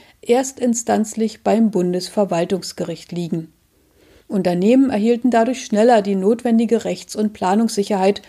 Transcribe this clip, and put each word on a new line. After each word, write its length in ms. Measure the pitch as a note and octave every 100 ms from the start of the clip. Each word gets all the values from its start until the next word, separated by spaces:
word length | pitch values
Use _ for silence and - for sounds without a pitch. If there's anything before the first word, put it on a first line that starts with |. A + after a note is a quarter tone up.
| - _
erstinstanzlich 1200 | - B3 C4 - B3 A#3 - G#3 G#3+ G#3+ A3 -
beim 280 | G3+ G#3+ A3+
Bundesverwaltungsgericht 1400 | F#3 F3+ F3+ F3+ - G3 E3+ F3 F#3+ - - E3+ E3 -
liegen. 400 | F3 E3+ E3 D#3+ _ _ _ _ _ _ _ -
Unternehmen 600 | G3+ F3+ F3 G3+ C4 C4+
erhielten 420 | G3 A3+ A#3 B3
dadurch 320 | A#3 A3+ B3 -
schneller 340 | G#3 A#3 A3+
die 140 | G3+
notwendige 720 | F#3+ F#3+ A#3+ A#3+ A3+ A3+ A3+ F3+
Rechts- 280 | F3+ -
und 200 | - G#3+
Planungssicherheit, 880 | - F#3 G#3 A3+ - G3+ G3 F#3+ G3+